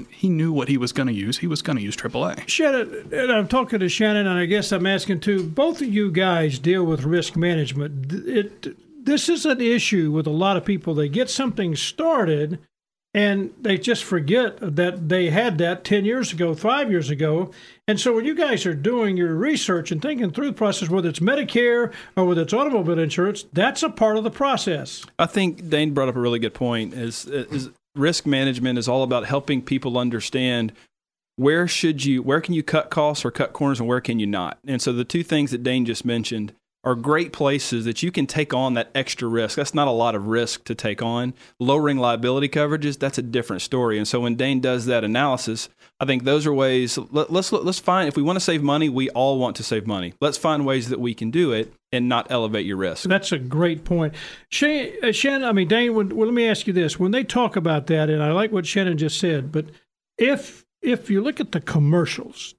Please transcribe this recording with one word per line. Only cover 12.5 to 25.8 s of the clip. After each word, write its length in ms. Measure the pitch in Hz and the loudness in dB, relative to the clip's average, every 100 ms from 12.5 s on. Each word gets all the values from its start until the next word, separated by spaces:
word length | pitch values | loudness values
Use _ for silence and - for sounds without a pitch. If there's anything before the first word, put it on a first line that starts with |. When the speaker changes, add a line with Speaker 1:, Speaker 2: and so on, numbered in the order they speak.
| 165 - _ _ _ _ | -4 -10 _ _ _ _
Speaker 2:
and 380 | 208 208 196 185 - | 0 2 2 -2 -4
they 180 | 220 190 | -2 0
just 260 | 233 233 | 0 -2
forget 540 | - 180 143 240 226 - | 0 0 2 2 2 -2
that 480 | 185 147 175 180 156 | -4 0 0 0 0
they 220 | 185 175 | 2 2
had 280 | 175 240 165 | 2 2 2
that 240 | 170 175 | 0 -2
ten 200 | - 208 | 0 2
years 280 | 202 254 233 | 2 0 -2
ago, 220 | 160 170 | -2 -2
five 360 | 156 214 277 254 | 0 0 0 2
years 180 | 175 139 | 0 0
ago. 400 | 143 156 160 185 - - - - | 0 0 0 -2 -8 -20 -8 -2
And 120 | 208 | 0
so 160 | 254 | 2
when 120 | 226 262 | 2 2
you 80 | |
guys 320 | 320 294 214 185 | 0 2 0 0
are 80 | |
doing 420 | 147 180 240 214 185 | -2 0 2 2 2
your 180 | 175 | 0
research 560 | 160 269 285 - 175 - | 2 0 0 0 -2 -2
and 120 | 156 | -4
thinking 280 | 285 262 202 | -2 -2 -2
through 180 | 185 285 | -2 -4
the 40 | |
process, 380 | - 208 196 165 | 0 0 0 0
whether 180 | 190 175 | 0 0
it's 120 | 151 | 0
Medicare 720 | 185 277 254 233 240 240 240 - - - | 2 2 2 2 4 2 0 -4 -6 0
or 80 | 180 | 2
whether 160 | 165 | 2
it's 100 | 160 | 2
automobile 460 | 220 294 233 165 165 | 0 2 0 2 0
insurance, 480 | 160 - 190 208 - | 0 0 0 -2 -4
that's 300 | 151 240 269 | 0 2 2
a 60 | 330 | -2
part 300 | - 220 214 | 2 2 2
of 60 | |
the 60 | 220 | 0
process. 760 | - 277 254 202 151 135 - - - | 0 0 0 0 -4 -6 -14 -8 -2
Speaker 3:
I 60 | |
think 460 | 170 202 185 - 170 | 0 2 0 0 -2
Dane 240 | 151 | 0